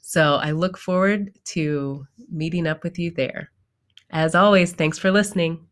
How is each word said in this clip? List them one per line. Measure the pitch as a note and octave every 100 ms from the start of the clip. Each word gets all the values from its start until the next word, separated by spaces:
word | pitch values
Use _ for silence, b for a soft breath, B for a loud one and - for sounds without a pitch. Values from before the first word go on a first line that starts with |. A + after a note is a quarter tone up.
so | - F3 D3+ C#3+
I | D3+
look | D#3 F#3 F3+
forward | - F#3 F#3+ G#3 G3+ _ -
to | - D3+ D3 C#3 C#3 C#3 _ B3
meeting | E3 D#3+ F3 D#3+
up | D#3
with | E3+ F3
you | E3+
there. | E3 C3 - - _ _ _ _ _ _
As | D#3+ D#3+ F3
always, | G3+ G3 F3
thanks | - D#3 -
for | F#3+
listening. | G3 G#3 - E3 E3 _